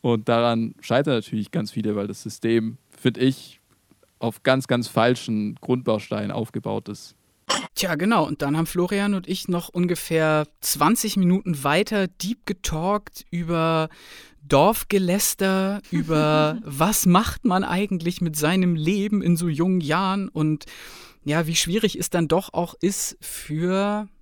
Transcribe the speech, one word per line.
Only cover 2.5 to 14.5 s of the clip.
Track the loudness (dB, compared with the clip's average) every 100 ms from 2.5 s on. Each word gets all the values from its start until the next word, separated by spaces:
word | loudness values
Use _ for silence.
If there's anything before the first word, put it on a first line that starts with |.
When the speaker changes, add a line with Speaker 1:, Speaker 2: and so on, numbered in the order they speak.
| 2 0 -8 _
Speaker 1:
find | -2 -2 2
ich, | 0 0 -10 -20 _ _ _ _ _ _
auf | -6 -2
ganz, | 2 2 2
ganz | -2 0
falschen | 2 4 2 -2 -2 -2 -6
Grundbausteinen | -2 -2 0 -4 -2 -6 -4
aufgebaut | -6 -6 -8 -6 -8 -8
ist. | -14 -16 _ _ _ _ -6 -6
Speaker 2:
Tja, | -6 -4
genau. | -2 2 2 2
Und | -2
dann | -2 -2
haben | -2
Florian | 0 0 0 0
und | -2 -4
ich | -8 -4
noch | -4 -4
ungefähr | -2 -2 -2 -2 0 2 2 -2 _
zwanzig | -6 2 2 2 0 2
Minuten | 2 2 0 -2
weiter | 0 2 2 0 -2
deep | _ -8 -8
getalkt | -8 -6 -4 -4 -2 -2 -4 -20 -10
über | -6 -2 0 2 0 -2 -6 -20 -20 -20 _
Dorfgeläster, | 2